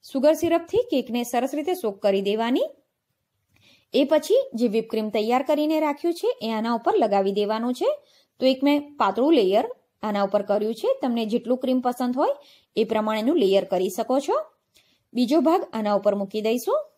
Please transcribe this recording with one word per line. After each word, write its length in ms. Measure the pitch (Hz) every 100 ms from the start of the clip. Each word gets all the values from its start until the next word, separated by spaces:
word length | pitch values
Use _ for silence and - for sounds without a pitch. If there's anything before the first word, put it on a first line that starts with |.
| -
સુગર 280 | 269 285
સિરપથી 540 | 311 339 330 339 427 494
કેકને 320 | 277 - 233
સરસ 300 | 233 240 254
રીતે 200 | 294 302
સોક 280 | 359 220 202
કરી 200 | 208 196
દેવાની. 460 | 196 214 226 277 587 - _ _ _ _ _ _ _ _ _ _ _
એ 120 | 247 285
પછી 340 | 311 294 466 539
જે 140 | 220 240
whip 200 | 214 226
ક્રીમ 200 | 220 214
તૈયાર 340 | 214 214 247
કરીને 360 | 277 302 302 311
રાખ્યું 340 | 302 285 339
છે 160 | 339 440 494
એ 100 | 226
આના 220 | 220 226
ઉપર 200 | 233 - 427
લગાવી 340 | 220 196 196
દેવાનું 420 | 202 208 220 240
છે. 160 | 247 427 605 _ _ _ _
તો 60 | 262
એક 180 | 262
મેં 320 | 277 294 285 -
પાતળું 360 | 208 196 269
લેયર 320 | 320 190 202 453 - _ _
આના 200 | 214 202
ઉપર 180 | 196 208
કર્યું 320 | 202 208 214
છે. 140 | 226 453 539
તમને 240 | 269 233 220
જેટલું 320 | 226 214 254
ક્રીમ 240 | 254 254
પસંદ 340 | 247 247 247 254
હોય 180 | 381 571 - _ _ -
એ 80 |
પ્રમાણેનું 540 | 214 214 214 220 226 330
લેયર 280 | 196 196 190
કરી 240 | 185 185
શકો 300 | 202 220 262
છો. 180 | 285 508 640 _ _ _ _ _ _
બીજો 280 | 233 233 311
ભાગ 200 | 277 359 -
આના 200 | 220 208
ઉપર 220 | 202 208 202
મૂકી 260 | 196 214
દઈશું. 380 | 214 247 359 571 587